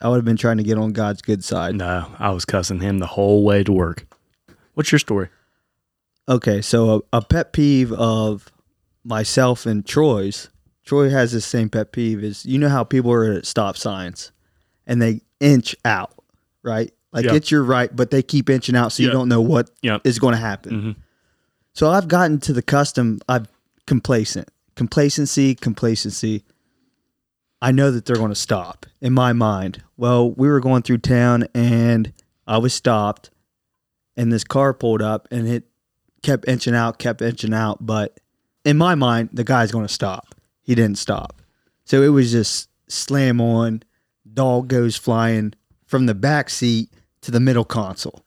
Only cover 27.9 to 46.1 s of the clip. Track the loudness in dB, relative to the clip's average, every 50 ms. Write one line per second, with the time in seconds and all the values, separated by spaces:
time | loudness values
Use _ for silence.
27.9 | 2 -2 -2 -2 0 0 0 -2 -2 -4 -4 -2 -2 -2 -4 -8 -14 -18 -20 -20
28.9 | _ _ -2 0 2 4 4 2 2 2 0 0 0 -2 -4 -6 -8 -12 -16 _
29.9 | _ -4 0 2 4 4 2 2 0 0 2 2 2 2 2 2 2 2 2 0
30.9 | -2 0 0 2 2 4 4 4 4 2 0 -2 -2 0 0 2 2 2 2 2
31.9 | 2 2 0 -4 -8 _ _ _ _ _ _ -2 0 0 0 0 -2 -2 0 0
32.9 | 2 2 0 -2 -4 -6 -12 _ _ _ _ _ _ _ _ _ _ _ _ _
33.9 | _ _ _ _ _ -4 -2 0 0 -2 -2 -2 0 2 2 2 0 0 0 0
34.9 | 0 0 0 -2 -4 -4 -6 _ -6 -4 -4 -2 -4 -4 -6 _ _ _ _ _
35.9 | _ _ _ _ _ _ -2 -2 -2 0 0 -2 -2 -2 0 0 0 2 0 -2
36.9 | -4 -4 -4 -6 -4 -4 -4 -4 -4 -4 -4 -2 -2 0 -2 -2 -4 -6 -4 -4
37.9 | -2 -2 -2 -4 -8 _ _ _ _ _ _ _ _ _ 0 2 2 4 2 2
38.9 | 2 2 0 0 0 0 -2 -4 -6 -6 -2 0 2 2 0 0 -2 -4 -4 -6
39.9 | -6 -6 -6 -6 -8 -10 -14 _ _ _ _ _ _ _ _ 0 2 2 2 2
40.9 | 0 -4 -4 -6 -6 -6 -8 -12 -16 -20 _ _ _ _ _ _ _ _ _ 0
41.9 | 2 4 4 6 4 4 4 2 2 0 0 -2 -4 -8 -10 -14 _ _ _ -12
42.9 | -10 -10 -6 -4 -2 0 0 0 0 0 0 0 0 0 0 -2 -4 -6 -10 _
43.9 | _ _ _ _ _ _ _ -8 -4 -2 0 0 0 -2 -2 -2 0 0 0 0
44.9 | -2 -4 -2 -2 0 0 0 0 0 0 -2 -4 -8 _ _ _ _ _ _ _
45.9 | 0 0 2 0